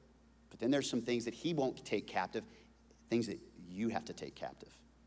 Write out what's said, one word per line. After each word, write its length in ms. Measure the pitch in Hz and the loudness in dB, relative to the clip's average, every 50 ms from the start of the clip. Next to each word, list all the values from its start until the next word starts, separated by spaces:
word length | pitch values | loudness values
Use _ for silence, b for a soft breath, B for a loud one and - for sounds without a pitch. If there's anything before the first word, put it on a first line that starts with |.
| - - - - - - - - - - | -20 -20 -20 -20 -20 -20 -20 -20 -20 -16
but 100 | - - | -6 0
then 100 | 110 120 | 4 4
there's 180 | 139 139 131 - | 6 4 4 2
some 140 | - 123 113 | 0 0 2
things 220 | 117 123 120 113 | 2 2 2 0
that 100 | 117 110 | -2 -4
he 180 | - - 160 175 | -2 0 0 2
won't 320 | 151 135 127 - - - | 4 2 2 2 -2 -4
take 220 | - - 104 - | -2 0 0 0
captive, 380 | - - 101 92 95 - 113 104 - b b b b b b - - - - - - | 0 0 0 0 0 0 -4 -4 -6 b b b b b b -20 -20 -20 -14 -4 2
things 180 | 113 117 113 | 2 2 4
that 140 | - 98 - - - - - 92 87 | 2 -2 -6 -8 -16 -18 -16 -14 -10
you 200 | 87 95 110 113 | -4 0 0 2
have 160 | 107 98 - | 2 0 -2
to 80 | - - | -4 -8
take 240 | - - 69 - | -6 -8 -8 -8
captive. 360 | - - 64 67 - - - - - - - - - - | -6 -8 -8 -8 -8 -16 -18 -18 -20 -20 -20 -20 -20 -20